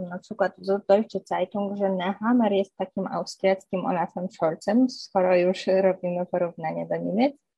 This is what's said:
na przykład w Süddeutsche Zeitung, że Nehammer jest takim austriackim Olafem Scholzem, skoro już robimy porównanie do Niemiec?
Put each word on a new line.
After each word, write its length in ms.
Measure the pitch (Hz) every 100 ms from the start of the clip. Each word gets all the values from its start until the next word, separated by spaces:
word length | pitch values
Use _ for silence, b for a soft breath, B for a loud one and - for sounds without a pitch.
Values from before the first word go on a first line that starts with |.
| 175
na 100 | 180
przykład 340 | - - 190 -
w 80 | 185
Süddeutsche 540 | 202 - 202 220 180 -
Zeitung, 520 | 175 180 202 202 202
że 120 | 196
Nehammer 640 | 185 180 202 214 247 214
jest 260 | 196 196 -
takim 300 | 185 - 180
austriackim 800 | 175 180 - 190 190 - 185 170
Olafem 420 | 180 175 185 180
Scholzem, 580 | - 165 160 - 226 254
skoro 480 | - - 196 180 180
już 300 | 180 185 -
robimy 580 | 190 190 185 180 175 180
porównanie 640 | 180 175 170 160 170 165
do 80 | 165
Niemiec? 360 | 170 190 269 - _